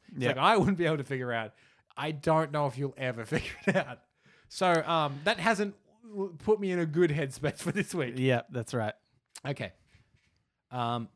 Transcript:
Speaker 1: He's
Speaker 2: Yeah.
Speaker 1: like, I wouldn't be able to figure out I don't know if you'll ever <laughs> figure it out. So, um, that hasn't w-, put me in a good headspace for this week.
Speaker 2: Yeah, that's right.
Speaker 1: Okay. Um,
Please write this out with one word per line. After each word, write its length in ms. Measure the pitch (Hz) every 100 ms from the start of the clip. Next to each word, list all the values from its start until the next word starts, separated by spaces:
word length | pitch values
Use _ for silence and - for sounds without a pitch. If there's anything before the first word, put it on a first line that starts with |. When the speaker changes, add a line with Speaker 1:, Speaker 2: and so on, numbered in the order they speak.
| -
Speaker 1:
He's 80 | 135
Speaker 2:
Yeah. 60 | 123
Speaker 1:
like, 80 | 131
I 200 | 175 220
wouldn't 200 | 196 180
be 80 | 165
able 120 | 156
to 60 |
figure 280 | 131 135 123
out 220 | 117 110 - _ _ _ -
I 140 | 151
don't 400 | 151 165 160 156
know 160 | 151 143
if 100 | 123
you'll 160 | 139 127
ever 280 | 127 117 110
<laughs> 80 |
figure 180 | - - - -
it 100 | 190
out. 240 | 151 123 _ _ _ _ -
So, 220 | - 185 165 151
um, 340 | 165 147 139 160
that 140 | 226
hasn't 360 | 196 208 208 - _ _ 233
w-, 240 | 208 196 160
put 220 | - 214
me 120 | 196
in 80 | 180
a 60 | 165
good 240 | 156 175
headspace 460 | 147 139 - 143 -
for 140 | 175
this 200 | 175 -
week. 200 | 180 127 127
Speaker 2:
Yeah, 240 | 131 120 -
that's 220 | 123 113
right. 200 | 123 107 - _ _ _ - 135
Speaker 1:
Okay. 280 | - 104 - _ _ _ _ _ _ _ _ _
Um, 380 | 127 120 120 113